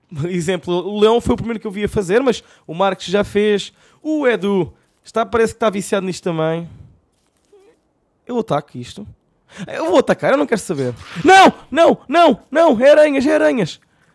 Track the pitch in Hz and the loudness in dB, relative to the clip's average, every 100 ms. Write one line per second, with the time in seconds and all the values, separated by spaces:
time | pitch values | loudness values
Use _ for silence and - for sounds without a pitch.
0 | _ 156 170 185 160 185 180 175 175 208 | _ -10 -6 -4 -4 -4 -4 -4 -4 0
1 | 214 233 - 240 214 226 220 190 202 220 | 2 2 0 -2 -4 -8 -8 -6 -4 -4
2 | 175 214 269 208 - _ - 160 196 185 | 0 0 2 -2 -8 _ -16 -4 -2 -2
3 | - 196 208 202 208 202 - _ _ _ | -4 -4 -2 0 0 0 -4 _ _ _
4 | 302 311 262 214 196 196 156 - _ _ | -6 -2 0 -2 -2 -2 -2 -8 _ _
5 | - 220 226 226 226 - 220 196 - 208 | -10 -6 -2 0 -2 0 -4 -4 -4 -4
6 | 185 170 190 165 160 165 170 - - _ | -4 -8 -6 -4 -4 -4 -10 -18 -20 _
7 | _ _ _ _ _ 403 403 _ _ _ | _ _ _ _ _ _ _ _ _ _
8 | _ _ - 240 - 147 - 123 120 - | _ _ -10 -8 -4 -4 -6 -14 -16 -16
9 | 214 - _ _ _ - 190 - 320 330 | -20 -20 _ _ _ -18 -12 -8 0 0
10 | - 190 156 277 294 214 - 151 127 117 | 2 -2 0 0 0 -4 -4 -6 -6 -8
11 | - - 285 381 339 - - 269 330 233 | -14 -2 6 8 6 4 -6 2 2 2
12 | - 302 330 220 - 285 330 220 262 302 | -2 2 4 2 -4 0 2 4 4 6
13 | 302 277 269 302 302 269 170 - _ _ | 4 2 0 2 0 0 -4 -8 _ _
14 | _ | _